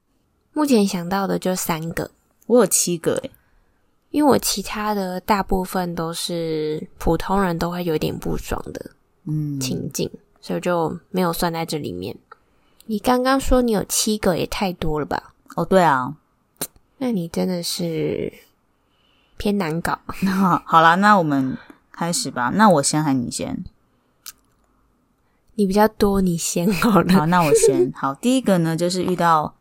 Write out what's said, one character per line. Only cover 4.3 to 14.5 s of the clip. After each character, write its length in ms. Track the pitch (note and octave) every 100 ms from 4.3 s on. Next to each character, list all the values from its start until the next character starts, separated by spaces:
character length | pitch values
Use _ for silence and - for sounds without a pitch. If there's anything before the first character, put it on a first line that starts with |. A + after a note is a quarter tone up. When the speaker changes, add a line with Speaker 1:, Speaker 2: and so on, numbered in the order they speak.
Speaker 1:
我 60 | G#3+
其 240 | - -
他 320 | F#3+ G#3+ G#3+ G#3
的 260 | F#3 F3+
大 220 | - G#3
部 200 | F#3+ G3
分 300 | F3+ F#3+ F3+
都 180 | F3 E3
是 760 | E3 - F3 D#3+ D#3 D3+ D#3 F#3 -
普 180 | - D#3+
通 240 | - G3
人 200 | F#3+ E3+
都 100 | E3+
会 140 | F3
有 120 | F3 D#3
点 220 | - -
不 180 | - -
爽 240 | - - -
的 160 | - - _ _ _ -
Speaker 2:
嗯。 340 | D3+ D3 C#3+
Speaker 1:
情 280 | C3 B2+ C3+
境， 160 | - E3+ - _ _
所 160 | - F3
以 20 |
就 380 | F3+ F3 D#3 E3+ -
没 100 | F#3
有 100 | F3+
算 220 | E3 F3
在 100 | E3
这 140 | E3 D#3
里 140 | A#2+
面。 260 | F2+ F#2+ - _ - _ _ _ _ -
你 100 | G#3+
刚 240 | B3 B3
刚 180 | B3+ C4+
说 220 | - B3+
你 100 | A#3+
有 120 | G#3+
七 340 | - - - G#3+
个 180 | G3 E3
也 120 |
太 260 | -